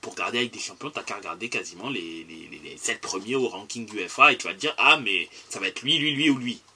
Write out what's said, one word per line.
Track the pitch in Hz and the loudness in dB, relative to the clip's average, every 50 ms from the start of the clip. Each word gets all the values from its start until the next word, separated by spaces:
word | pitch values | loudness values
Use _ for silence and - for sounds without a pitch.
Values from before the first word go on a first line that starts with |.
| - | -10
pour | - - | -10 -4
garder | - 92 98 107 120 | -2 -2 0 2 2
la | 123 | 2
Ligue | 120 107 | 2 -2
des | 107 | -6
Champions, | - - - - - 147 | -8 -8 -8 -8 -8 -6
t'as | 151 - | -6 -6
qu'à | 98 - 104 | -6 -6 -8
regarder | 98 92 85 82 90 107 120 | -6 -6 -8 -6 -6 -6 -4
quasiment | - 120 90 - 87 87 101 135 | -4 -4 -4 -6 -10 -8 -6 -4
les, | 139 101 85 82 82 82 80 | -4 -4 -4 -6 -8 -10 -10
les, | 80 82 80 80 78 | -12 -14 -14 -14 -14
les, | 78 76 | -14 -14
les | 76 80 73 76 | -14 -14 -14 -6
sept | - - - - | -2 -2 -2 -2
premiers | - - - 95 98 110 127 | -4 -6 -6 -4 -2 0 2
au | 135 127 113 | 2 2 2
ranking | - 95 104 - - 120 113 104 107 | 0 -4 -10 -8 -8 -8 -8 -6 -4
uefa | 104 92 87 - - 135 147 | -6 -6 -4 4 6 6 6
et | 131 120 | 6 4
tu | - | -2
vas | 90 87 | -6 -4
te | 95 | -2
dire, « | - 151 - - | -2 -2 2 4
Ah, | 120 139 156 156 | 8 8 8 6
mais | 131 104 98 90 82 - - - - - | 6 2 2 2 0 -2 -8 -18 -14 -10
ça | - 110 | -8 -4
va | 95 95 | -4 -4
être | 92 - | -4 -2
lui, | - 131 160 147 | 0 2 2 4
lui, | 143 151 | 4 2
lui | 143 135 156 156 | 2 4 6 6
ou | 139 127 | 6 4
lui. » | 120 123 117 120 - - - | 2 -4 -4 -6 -10 -20 -20